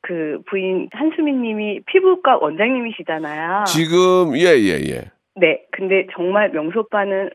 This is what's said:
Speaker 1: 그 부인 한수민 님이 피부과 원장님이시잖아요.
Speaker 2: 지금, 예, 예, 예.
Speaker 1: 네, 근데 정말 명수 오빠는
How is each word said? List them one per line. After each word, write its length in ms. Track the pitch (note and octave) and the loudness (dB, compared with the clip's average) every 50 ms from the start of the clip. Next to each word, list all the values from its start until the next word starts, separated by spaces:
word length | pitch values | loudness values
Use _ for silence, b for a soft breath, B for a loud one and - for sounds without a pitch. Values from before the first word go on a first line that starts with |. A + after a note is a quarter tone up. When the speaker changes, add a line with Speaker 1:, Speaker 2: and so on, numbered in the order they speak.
Speaker 1:
그 380 | - - F3+ E3 D#3+ D3+ C#3+ - - - | -8 -6 -6 -4 -4 -6 -6 -8 -8 -6
부인 380 | G3+ G3 F#3 F#3 F#3+ F#3 - - - | -6 -4 -2 -2 -2 -2 -4 -6 -8
한수민 480 | A3 C#4+ D#4+ D#4+ - D#4 D4 C#4 B3+ | -4 -4 -2 0 0 0 0 0 0
님이 400 | A#3+ A3+ G#3+ G#3+ G#3+ G#3+ G3+ F#3+ - | -2 -2 -4 -4 -4 -6 -6 -8 -10
피부과 500 | - - F#4+ F#4 F#4 F#4 F4+ - C#4 B3 - | 0 0 2 4 4 2 2 2 2 2 2
원장님이시잖아요. 1300 | - D3+ D#3 D#3+ G#3 B3 C4 B3+ A#3 A3+ A3 - E3 - D#3+ D#3 D#3 D3 D3+ D3+ D#3+ E3+ F#3 G3+ G#3 | 0 -4 -2 -2 -2 0 0 -2 -4 -6 -10 -10 -8 -8 -6 -6 -6 -8 -8 -8 -6 -4 -4 -2 -2
Speaker 2:
지금, 680 | F#3+ E3+ D#3 E3 D#3+ E3+ F3+ F#3 F#3 F#3 F#3 F3+ D#3+ B2 | 0 0 0 0 2 2 4 4 6 4 4 4 2 2
예, 200 | C#3+ F3 F3 D#3 | 4 6 6 6
예, 220 | B2+ G#2 F#2 D#2+ C#2 C#2+ C#2 | 6 6 4 2 0 -2 -4
예. 100 | C2 A#1+ - - _ _ _ _ _ | -6 -8 -10 -14 _ _ _ _ _
Speaker 1:
네, 280 | F#3+ F3+ D#3+ C#3+ - - _ - | 2 2 2 2 -2 -6 _ -8
근데 340 | - F#3+ F#3 F#3+ F#3+ F3+ F#3 - | -6 -2 0 0 0 0 -2 -6
정말 360 | - F3 F3+ F#3+ G#3 G#3+ F#3+ | -4 -4 0 0 0 0 0
명수 280 | - D#3 D3+ E3 F3 A3+ | -2 -4 -6 -2 -4 -4
오빠는 520 | G#3+ - - G#3 G3 G3+ G3 F#3+ G3 - | -4 -2 -2 -2 -2 -2 -2 -4 -4 -6